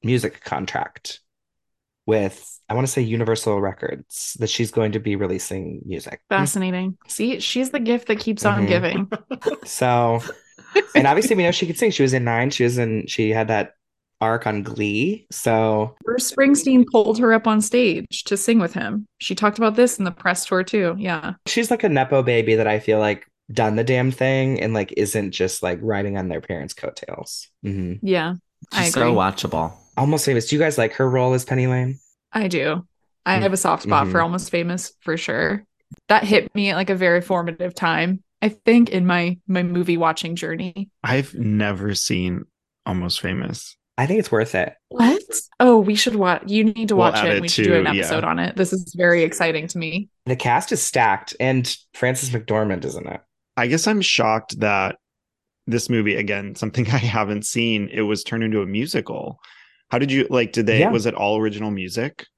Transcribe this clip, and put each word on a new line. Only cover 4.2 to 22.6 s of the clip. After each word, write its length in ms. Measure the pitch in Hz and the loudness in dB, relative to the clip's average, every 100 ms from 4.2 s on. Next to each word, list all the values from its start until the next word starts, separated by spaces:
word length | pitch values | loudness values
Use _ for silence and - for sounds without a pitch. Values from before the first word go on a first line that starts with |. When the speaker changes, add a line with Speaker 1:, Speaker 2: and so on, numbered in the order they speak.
| - - | -12 -6
Speaker 1:
that 100 | 110 | -4
she's 200 | - 113 | -2 -2
going 220 | - 110 | 0 0
to 80 | 107 | -2
be 160 | 107 98 | -4 -2
releasing 680 | 98 92 - 95 85 78 | -2 -4 -6 -8 -8 -12
music. 360 | - 90 - - _ | -10 -12 -12 -18 _
Speaker 2:
Fascinating. 680 | 196 190 202 185 180 185 190 _ | 0 0 -2 -4 -4 -6 -8 _
See, 320 | - 220 262 | -6 -4 -4
she's 300 | - 247 262 | -4 -4 -2
the 100 | 285 | -2
gift 280 | 226 240 240 | -2 -2 -2
that 100 | 214 | -4
keeps 260 | - 214 | -2 -2
on 160 | 214 202 | 0 0
Speaker 1:
Mm-hmm. 60 | 202 | 2
Speaker 2:
giving. 440 | 175 175 190 196 | 2 0 -2 -4
Speaker 1:
<laughs> 60 | 208 - 247 - 294 | -8 -10 -6 -6 -6
So, 560 | - - 127 120 120 117 117 - _ _ - 392 415 | -10 -2 2 2 2 0 -4 -16 _ _ -2 0 2
and 120 | - 165 | 2 4
obviously 300 | 160 240 214 | 4 4 2
we 60 | |
know 80 | 175 | 2
she 140 | 175 170 | 2 -2
could 120 | 165 | 0
sing. 120 | 226 | 0
She 120 | 185 | 4
was 100 | 135 | 2
in 100 | 127 | 2
Nine. 260 | 120 117 127 | 0 0 0
She 140 | - | 2
was 140 | 120 123 | 0 2
in, 280 | 117 110 - | 0 -2 -4
she 240 | - 107 | -2 0
had 180 | 110 110 | 2 2
that 240 | 110 98 _ _ _ _ _ | 0 0 _ _ _ _ _
arc 260 | 110 113 113 | 0 0 -2
on 160 | 107 | -4
Glee. 640 | 98 110 104 104 151 214 _ | -6 -4 -2 0 -2 -4 _
So 680 | - - 113 110 107 107 - | -6 0 2 2 2 -2 -6
Speaker 2:
Bruce 260 | - 240 262 | -6 -4 -4
Springsteen 520 | - 277 285 277 254 247 | 2 4 4 4 6 6
pulled 280 | 226 214 220 | 6 4 4
her 140 | 240 | 4
up 140 | 226 220 | 4 4
on 140 | 214 | 2
stage 640 | 208 240 240 170 - - | 2 2 2 2 -4 -10
to 120 | - 196 | -6 -4
sing 220 | - 226 | 2 2
with 160 | 170 | 2
him. 320 | - 101 208 208 _ | -2 -6 -6 -8 _
She 160 | - | -8
talked 240 | 190 208 208 | -2 -2 2
about 180 | 220 214 | 0 4
this 220 | 247 240 | 2 2
in 60 | |
the 60 | 190 | -4
press 340 | 175 - 180 | -2 -2 -2
tour 180 | - 185 | 0 -2
too. 320 | 185 220 175 175 | 0 0 0 -2
Yeah. 360 | 196 165 160 185 - | -4 -4 -6 -10 -4
Speaker 1:
she's, 240 | - 233 | -2 0
like, 140 | 233 | 2
a 40 | 214 | 2
Nepo 340 | 143 131 139 | 4 4 4
baby 340 | 123 120 110 | 4 2 4
that 100 | 110 | 4